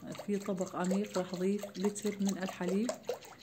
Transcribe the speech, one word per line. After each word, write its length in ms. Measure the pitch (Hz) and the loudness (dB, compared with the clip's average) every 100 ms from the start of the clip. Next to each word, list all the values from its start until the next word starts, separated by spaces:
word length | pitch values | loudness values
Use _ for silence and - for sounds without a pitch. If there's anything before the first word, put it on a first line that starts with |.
| - - - | -8 -6 -2
في 120 | 202 | 0
طبق 380 | 202 185 180 - | 0 0 0 0
عميق 420 | 185 196 208 185 | 2 2 2 0
راح 160 | 180 | 0
أضيف 440 | 180 190 202 - 185 | 2 2 2 0 0
لتر 380 | 202 202 208 196 | 0 2 -2 2
من 180 | 196 180 | 0 0
الحليب، 520 | 190 - 180 196 247 - - - - - | -2 -2 2 2 2 -2 -2 -6 -6 -16